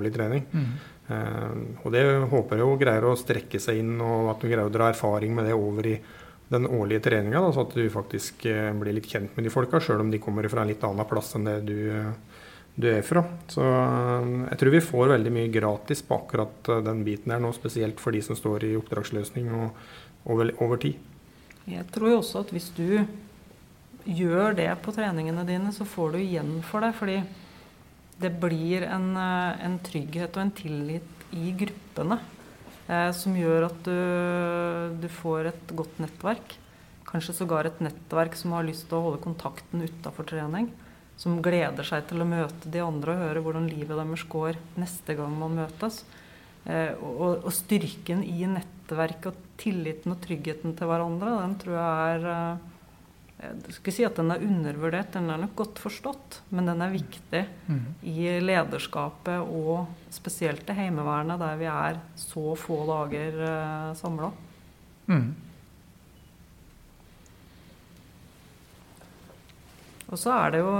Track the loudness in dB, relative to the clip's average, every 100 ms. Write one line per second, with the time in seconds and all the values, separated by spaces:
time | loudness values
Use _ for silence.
0 | 0 0 0 0 0 0 0 -2 -10 -14
1 | -6 -4 -2 -2 -4 -4 -6 -6 2 6
2 | 6 6 4 4 4 4 4 6 6 6
3 | 6 4 2 -2 -2 -2 0 2 2 0
4 | 2 2 2 2 2 2 4 6 4 4
5 | 2 2 2 2 2 4 2 0 0 -2
6 | -4 -18 -20 -20 0 2 2 2 2 2
7 | 4 4 4 4 4 4 2 2 2 0
8 | -2 -4 -6 -4 0 2 0 0 0 -2
9 | -2 -4 -2 -2 0 2 2 2 4 4
10 | 4 2 0 0 2 2 2 2 0 0
11 | 0 0 -2 -2 0 -2 -2 -2 -2 -2
12 | -2 -6 -12 -20 -20 -20 -12 0 4 4
13 | 4 4 2 -2 -6 2 4 6 4 4
14 | 2 2 0 0 -2 4 8 8 6 6
15 | 8 8 6 2 2 4 4 2 0 -4
16 | 0 0 2 0 0 -2 2 2 2 0
17 | 0 0 0 0 0 -2 -4 0 -2 0
18 | -2 0 -2 -2 0 0 2 0 0 -4
19 | -2 -4 -4 -4 -2 -2 -2 -6 -16 -20
20 | -20 -10 0 4 4 2 2 2 0 -4
21 | -10 -20 -20 -20 -20 -16 -10 -8 -8 0
22 | 4 4 4 -4 -4 -6 -6 -2 2 2
23 | 2 -4 -16 -20 -20 -20 -20 -20 -20 -10
24 | -4 0 4 4 4 4 0 0 -4 -2
25 | 0 0 0 0 0 0 0 -2 -6 -2
26 | 0 0 0 0 -2 -4 -4 0 0 0
27 | 0 -2 -2 -8 -18 -20 -20 -20 -20 -20
28 | -20 -6 -4 0 0 2 2 0 0 0
29 | 0 0 0 2 0 -2 -2 -4 -4 -6
30 | -4 -4 -4 -2 -2 -2 -4 -4 -2 -4
31 | -8 -16 -12 -6 -4 -2 -2 -4 -10 -4
32 | 0 0 -4 -16 -20 -20 -20 -16 -2 0
33 | 2 0 0 2 4 4 4 0 -2 0
34 | 2 2 2 0 0 0 0 -2 -4 -6
35 | -6 -4 -2 0 0 -4 -6 -6 -6 -4
36 | -6 -4 -2 -2 -6 -18 -20 -20 -20 -20
37 | -6 -4 -4 -4 0 0 0 -2 -4 -6
38 | -2 2 2 0 -2 0 -2 -4 -4 0
39 | 0 -2 -4 -6 -8 -8 -6 -4 -4 -6
40 | -10 -10 -8 -6 -4 -2 -4 -6 -18 -20
41 | -20 -6 -2 0 4 4 2 0 -4 -4
42 | -2 -2 0 0 -2 -4 -6 -2 -2 -2
43 | -2 -2 -2 -2 -2 0 -2 -2 -4 -4
44 | -4 -6 -6 -2 -2 -4 -8 -6 -6 -6
45 | -6 -4 -4 -4 -2 -2 -4 -4 -6 -6
46 | -14 -20 -20 -20 -20 -14 -4 -2 -2 -4
47 | -6 -2 0 0 -2 -4 2 2 0 -6
48 | -4 -2 -2 -2 0 -2 -4 -12 -6 -2
49 | -2 -4 -8 -10 -14 -6 -2 -2 -2 -4
50 | -4 -4 -4 -4 -4 -4 -6 -2 0 0
51 | 0 -2 0 0 -2 -4 -4 -2 0 2
52 | 2 0 0 -2 -2 -4 -10 -20 -20 -20
53 | -20 -20 -20 -16 -14 -12 -12 -8 -4 2
54 | 2 2 2 2 2 2 2 0 0 0
55 | -2 -2 -2 -2 -2 -4 -6 -6 -10 -8
56 | -8 -8 -14 -20 -6 0 0 0 0 -2
57 | -6 -12 -6 -4 -4 -6 -4 -2 -2 -8
58 | -6 -2 0 0 2 2 2 -2 -6 -4
59 | -4 -6 -4 -4 -2 -2 0 0 -2 -10
60 | -16 -12 -10 -2 -2 -2 -4 -2 0 0
61 | 0 0 0 -2 -2 -2 -2 0 0 -2
62 | -8 -14 -10 -4 -4 -4 -2 -2 0 0
63 | 0 -2 -4 -2 -2 -2 -2 -4 -6 -6
64 | -6 -4 -4 -6 -16 -20 -20 -20 -20 -8
65 | 2 2 2 -4 -12 -20 -20 -20 -20 -20
66 | -20 -20 -20 -20 -20 -20 -20 -20 -20 -20
67 | -20 -20 -20 -20 -20 -20 -20 -20 -20 -20
68 | -20 -20 -20 -20 -20 -20 -20 -20 -20 -20
69 | -20 -20 -20 -20 -20 -20 -20 -20 -20 -20
70 | -12 -4 2 4 4 4 4 2